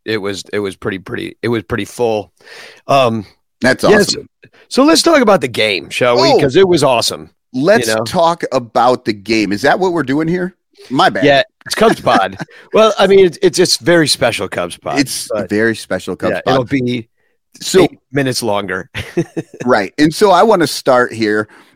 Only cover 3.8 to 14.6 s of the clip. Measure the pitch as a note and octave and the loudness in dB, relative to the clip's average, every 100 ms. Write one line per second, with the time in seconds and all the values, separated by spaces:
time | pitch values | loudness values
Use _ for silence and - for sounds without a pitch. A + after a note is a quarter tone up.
3.8 | C#3 G#3 G3 - - _ _ _ _ - | 2 2 2 -4 -10 _ _ _ _ 0
4.8 | D4 D#4+ E4+ D4+ G#3+ F#3+ C3 A2 G#2+ F2+ | 2 4 4 2 4 2 0 -2 -2 -2
5.8 | - - B2 B2 E4 A#3 C#3+ D3 F#3+ E3+ | -6 -2 2 2 4 2 2 2 2 4
6.8 | C#3 A#2 - D#2 D#2 _ _ B2+ D#3+ A3+ | 2 2 -2 -6 -14 _ _ -2 2 2
7.8 | A2 A2 A2+ F3+ E3 E3+ - C3 A#2 A#2+ | 2 -2 -2 0 0 0 -4 -6 -4 0
8.8 | B2 B2 - G#2 G2 A2+ G2 G2+ C#3 G3 | 2 0 -2 -6 -2 0 0 0 0 0
9.8 | F#3 E3+ C3 C#3+ E3 F3+ F3+ - _ _ | 0 -2 -2 -2 -2 -4 -6 -12 _ _
10.8 | - C3+ F#3+ G3+ C#3+ C#3 - _ - - | -6 0 0 2 2 2 0 _ -10 0
11.8 | A3 - - A2 F#2+ G2 - - - G3+ | 0 2 0 0 0 -6 -16 -18 -2 2
12.8 | A3 G3+ F#3+ G3 F#3 - F3+ - F3 - | 2 2 4 4 4 2 0 0 0 0
13.8 | A#2 F3 D3 - B2 G2+ F#2+ - | 2 2 2 0 -2 -2 -6 -6